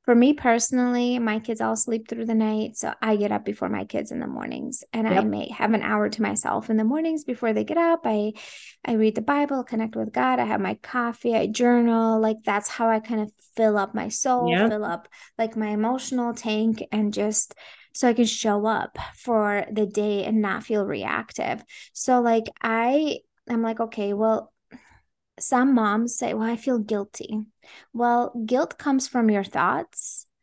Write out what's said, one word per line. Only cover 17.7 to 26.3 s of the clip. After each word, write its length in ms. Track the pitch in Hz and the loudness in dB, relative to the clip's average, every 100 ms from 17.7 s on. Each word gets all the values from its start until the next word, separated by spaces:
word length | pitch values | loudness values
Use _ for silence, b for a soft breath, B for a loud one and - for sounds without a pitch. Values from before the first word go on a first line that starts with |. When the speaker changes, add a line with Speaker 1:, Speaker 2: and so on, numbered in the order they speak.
| b b | b b
Speaker 1:
so 140 | - 247 | 0 2
I 60 | |
can 120 | 233 226 | 4 2
show 400 | - 220 208 214 | 0 0 0 0
up 300 | 208 - - - - | -2 -4 -10 -14 -10
for 500 | 247 220 208 202 - | -2 0 2 0 -2
the 160 | 214 208 | -2 0
day 380 | 208 208 202 202 | 0 0 -2 0
and 140 | 220 | 2
not 240 | 208 190 - | 2 -2 -2
feel 200 | 208 196 | -2 0
reactive. 800 | 117 98 80 220 - - 220 - B B | -4 -2 -4 -4 -6 -4 -6 -10 B B
So, 280 | - - 247 | -6 0 2
like, 240 | 240 226 226 - | 4 2 0 -4
I, 580 | 226 226 240 285 302 - - _ - | -2 0 2 2 0 -4 -10 _ -4
I'm 140 | 226 | -2
like, 160 | 226 226 | -2 -4
"Okay, 340 | 226 226 202 | -6 -4 -4
well," 380 | 202 220 220 - _ _ b b b _ _ _ - | 0 2 0 -4 _ _ b b b _ _ _ -8
some 340 | - 247 269 | 0 2 4
moms 420 | 240 214 214 240 - | 4 4 0 -2 -2
say, 180 | 247 | -4